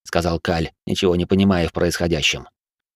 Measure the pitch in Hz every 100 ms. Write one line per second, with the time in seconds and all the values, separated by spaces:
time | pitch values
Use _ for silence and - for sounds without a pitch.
0 | - 85 85 85 - 82 82 - - 92
1 | 95 87 87 95 98 90 82 - 87 -
2 | 87 80 69 71 - _ _ _ _